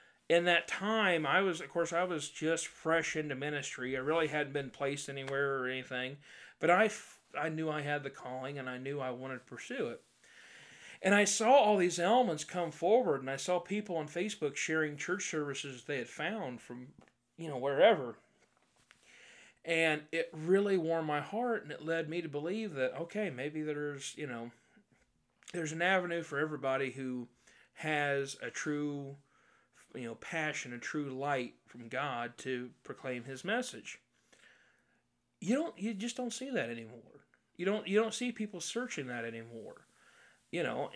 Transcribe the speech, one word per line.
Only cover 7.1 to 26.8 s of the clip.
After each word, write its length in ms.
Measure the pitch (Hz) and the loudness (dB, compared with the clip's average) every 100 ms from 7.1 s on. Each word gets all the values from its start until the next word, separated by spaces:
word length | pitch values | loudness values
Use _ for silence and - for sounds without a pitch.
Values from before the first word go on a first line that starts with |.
| - _ - | -20 _ -6
I 100 | 160 | -4
knew 220 | 156 160 | -2 -2
I 100 | 151 | -2
had 220 | 143 147 | -2 -2
the 80 | 135 | -4
calling, 480 | - 123 127 131 143 | -10 -10 -8 -6 -6
and 100 | 127 | -6
I 80 | 127 | -6
knew 240 | 131 143 | -6 -4
I 100 | 127 | -4
wanted 280 | 123 131 127 | -4 -8 -10
to 60 | - | -10
pursue 340 | 120 - 254 135 | -14 -8 -4 -4
it. 140 | 117 _ _ - - - - - - - - | -6 _ _ -20 -20 -20 -20 -20 -20 -20 -2
And 120 | 190 | 6
I 100 | 202 | 6
saw 280 | 202 - 220 | 6 4 8
all 240 | 277 208 202 | 10 10 6
these 220 | 180 165 | 4 4
elements 440 | 175 240 226 151 | 6 6 6 2
come 260 | - 185 170 | -2 -2 -2
forward, 480 | - 170 233 208 139 | 2 6 6 6 2
and 100 | 131 | 0
I 60 | 135 | -4
saw 220 | - 180 | 0 0
people 380 | 175 208 208 165 | 0 -4 -2 -4
on 120 | 147 | -4
Facebook 480 | 170 208 208 147 - | -2 -4 -2 -4 -2
sharing 400 | - 160 151 147 | 0 2 0 -2
church 340 | - 190 - | -4 -4 -2
services 540 | 160 143 135 143 127 | -2 -2 -4 -8 -10
they 140 | - 139 | -6 -4
had 100 | 117 | -4
found 520 | - 160 220 147 123 | -4 -4 -4 -6 -8
from, 280 | - 123 131 - - _ _ - | -12 -14 -14 -20 -20 _ _ -10
you 100 | 165 | -6
know, 80 | 135 | -2
wherever. 580 | 135 139 202 180 123 107 _ _ _ _ _ _ _ _ - - - - - _ | 0 8 8 8 2 -8 _ _ _ _ _ _ _ _ -20 -20 -20 -20 -20 _
And 380 | 165 165 165 151 151 | 0 4 4 2 -2
it 160 | 165 - | -2 -2
really 440 | 156 160 190 202 190 | -4 4 4 6 2
warmed 300 | 160 165 156 | 2 0 0
my 120 | 147 | -2
heart, 420 | 143 214 247 220 | -2 -2 -2 -2
and 100 | 147 | -4
it 120 | 143 | -8
led 240 | 151 165 156 | -2 -2 -2
me 120 | 170 | -4
to 80 | 165 | -4
believe 460 | 143 160 214 220 | -4 -2 -4 -4
that, 200 | 143 127 131 | 0 0 -2
okay, 300 | 170 208 202 | -6 -2 -4
maybe 320 | 123 147 156 | -2 -4 -4
there's, 500 | 151 147 147 139 - - | -4 -2 -4 -6 -10 -8
you 100 | 147 | -8
know, 240 | 120 120 - _ _ _ _ _ _ _ _ - | -6 -10 -12 _ _ _ _ _ _ _ _ -10
there's 200 | 175 156 | -6 -4
an 100 | 160 | 0
avenue 400 | 180 190 180 170 | 2 2 2 -4
for 160 | 165 143 | -2 -2
everybody 500 | 156 147 135 135 | -2 0 0 0